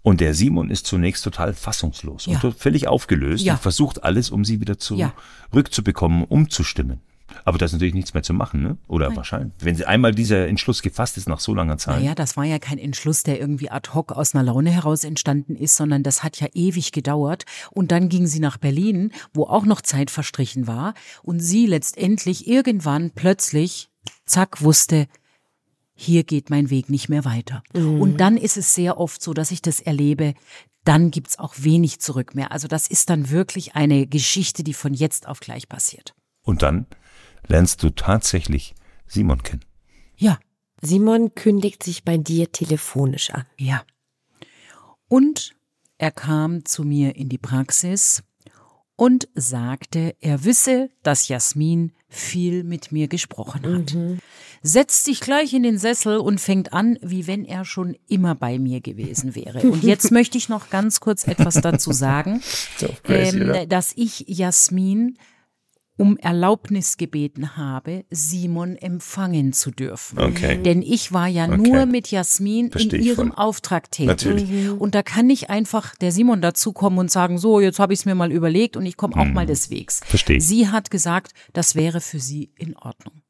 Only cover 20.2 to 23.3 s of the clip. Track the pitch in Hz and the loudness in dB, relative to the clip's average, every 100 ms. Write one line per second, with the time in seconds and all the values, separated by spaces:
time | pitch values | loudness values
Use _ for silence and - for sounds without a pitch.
20.2 | 143 - 127 131 117 117 175 220 - - | -6 -4 -4 -2 -4 -4 -6 -8 -20 -14
21.2 | - 170 170 208 233 160 - - 180 214 | -6 -2 2 4 4 2 -2 -2 0 0
22.2 | 180 170 - 254 262 208 151 147 170 - | 0 -4 2 2 2 0 0 -2 -2 0
23.2 | 180 | 2